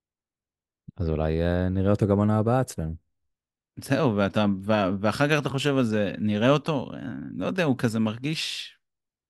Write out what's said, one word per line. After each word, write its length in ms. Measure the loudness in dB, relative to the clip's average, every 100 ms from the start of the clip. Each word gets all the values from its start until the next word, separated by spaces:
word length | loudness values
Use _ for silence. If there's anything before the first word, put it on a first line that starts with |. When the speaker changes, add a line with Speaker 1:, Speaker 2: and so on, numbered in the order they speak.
| _ _ _ _ _ _ _ _ -18 -6
Speaker 1:
אז 120 | -2
אולי, 320 | 0 0 0
אה, 260 | 0 0 0
נראה 220 | 0 2
אותו 160 | 2 2
גם 100 | 4
עונה 200 | 2 2
הבאה 240 | 2 0
אצלנו. 340 | -2 -6 -8 -8 _ _ _ _ _ _ _ -14
Speaker 2:
זהו, 360 | -2 0 2 2
ואתה, 300 | 2 2 2 0
ו-, 100 | 0 2 2 0
ואחר 280 | 0 0 2
כך 120 | 2
אתה 80 | 0
חושב 280 | -2 0 2
על 60 |
זה, 300 | 2 2 0 -2
נראה 300 | 0 2 4
אותו? 400 | 4 2 -4 -6
אה, 60 | -10 -10 -10 -10 -6
לא 100 | -4
יודע, 180 | 0
הוא 140 | 0 2
כזה 220 | 0 0
מרגיש 720 | -2 -2 -6 -4 -6 -8 -12 _ _ _ _ _